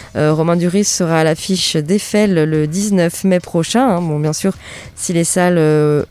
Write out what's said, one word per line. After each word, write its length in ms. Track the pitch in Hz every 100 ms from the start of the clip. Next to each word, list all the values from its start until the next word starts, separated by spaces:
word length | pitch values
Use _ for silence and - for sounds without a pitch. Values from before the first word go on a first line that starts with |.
| - -
Euh, 180 | 151
Romain 220 | 156 165 175
Duris 300 | 175 190 208
sera 340 | - 170 165
à 40 | 160
l'affiche 500 | 156 - 185 - 160
d'Eiffel 720 | 151 202 - 208 208 170 156
le 160 | 156 151
dix-neuf 600 | 175 208 190 170 - 196
mai 160 | 180
prochain, 440 | - 175 160 226 262 175
hein. 40 |
Bon, 180 | 175 151
bien 120 | 151
sûr, 220 | 156 190 - - - - -
si 160 | -
les 140 | 170 170
salles, 320 | 185 180 175
euh, 460 | 156 151 151 147 -